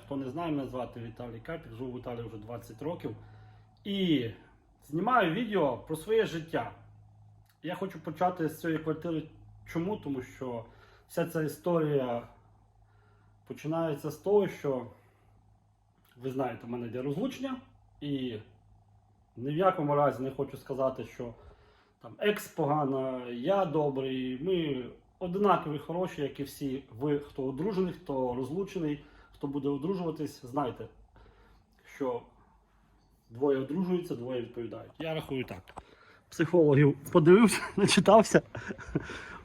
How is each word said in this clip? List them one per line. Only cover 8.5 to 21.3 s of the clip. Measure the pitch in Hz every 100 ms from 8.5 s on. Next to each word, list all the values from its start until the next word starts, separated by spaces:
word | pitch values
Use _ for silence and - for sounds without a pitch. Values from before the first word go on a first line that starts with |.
| -
цієї | 170 156
квартири. | 156 156 170 160 151 - - - -
Чому? | 165 180 214
Тому | 147 131
що | - - 127 117 113 - - - -
вся | - 170
ця | 170
історія | 156 156 180 170 151 143 127 120 117 - _ _ _ _ _ _ _ _ _ _ -
починається | 120 147 165 165 143 151
з | -
того, | 190 208 185
що | - 147 127 120 - _ _ _ _ _ _ _ _ _ _ _ 123
ви | 131
знаєте, | 127 127 117 120
в |
мене | 120 117
йде | 123
розлучення, | 139 143 262 - 262 262 - _ _ -
і | 147 139 127 107 - - _ - _ - _ _ _ -
ні | 131
в | 151
якому | 190 185 147
разі | 143 143 123
не | 135
хочу | 135 139 139
сказати, | - 131 131 131
що | 113 - 120